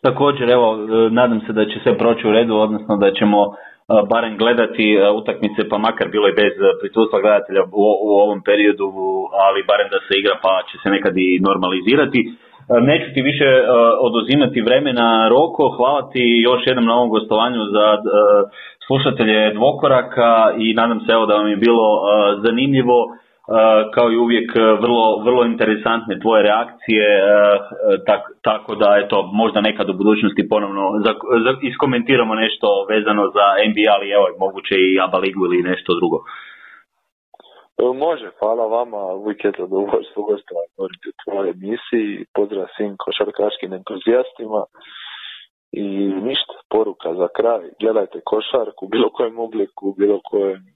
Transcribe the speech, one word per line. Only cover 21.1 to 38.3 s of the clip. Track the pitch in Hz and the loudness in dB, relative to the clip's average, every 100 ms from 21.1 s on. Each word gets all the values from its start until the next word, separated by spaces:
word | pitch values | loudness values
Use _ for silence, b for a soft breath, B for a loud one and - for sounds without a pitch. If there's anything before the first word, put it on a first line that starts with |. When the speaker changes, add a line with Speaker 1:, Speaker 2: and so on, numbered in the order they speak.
Speaker 1:
evo, | 113 110 | 0 2
da | 107 | 0
vam | 107 | 0
je | 101 117 | 0 2
bilo, | 117 110 107 | 4 4 2
e, | 98 107 101 101 110 | 2 2 2 2 0
zanimljivo. | 117 139 135 123 123 120 B B B | 0 0 0 2 2 0 B B B
E, | - 110 110 110 110 123 | -4 2 4 4 2 0
kao | 120 | 2
i | 117 | 2
uvijek, | 120 117 117 117 | 2 0 0 2
e, | |
vrlo, | 113 107 117 120 113 107 107 | 2 2 2 2 2 0 0
vrlo | 123 117 | 2 0
interesantne | 113 107 107 113 117 110 95 | 0 -2 -2 -2 -4 -6 -6
tvoje | 110 110 | 0 2
reakcije, | 104 107 120 - - 107 104 | 4 0 -2 -10 -2 2 4
e, | 101 | 4
e, | 98 104 104 101 - 98 104 95 92 | 4 4 4 2 -2 -4 0 0 0
tak-, | 101 - - | -2 -2 -6
tako | - 107 - 107 | -4 -4 -6 0
da, | 104 104 | 2 2
eto, | 101 104 90 | 2 -2 -2
možda | 104 113 104 | 0 0 0
nekad | 107 107 92 | -2 -2 -4
u | |
budućnosti | 92 101 107 107 - 104 | -2 0 2 0 -2 -2
ponovno | 110 101 98 95 101 107 | -2 -2 -4 -4 0 -2
za-, | - - 120 113 | -4 -2 0 0
za-, | 135 | -2
iskomentiramo | 139 127 139 123 117 131 113 110 | -6 -4 -2 -2 0 0 0 -2
nešto | 110 - 107 101 98 | -4 -2 0 0 0
vezano | 107 107 104 98 101 | -2 0 0 0 2
za | 101 98 107 | 2 2 0
N | 104 | 0
B | 107 | 2
A, | 101 | 2
ali | 101 104 | 0 0
evo, | 95 90 | 0 0
moguće | 95 95 - 98 | -6 -6 -4 0
i | 92 92 92 | 2 2 0
aba | 90 | -2
ligu | 95 95 90 | -4 -2 -2
ili | 90 90 | 0 -2
nešto | 92 - 87 | -4 -4 -2
drugo. | 85 80 | -2 -4
Speaker 2:
E, | - - - - - - _ _ _ _ _ _ _ _ _ - 123 131 156 | -8 -20 -20 -20 -20 -20 _ _ _ _ _ _ _ _ _ -4 -2 -2 -4
može, | 156 107 | -4 -10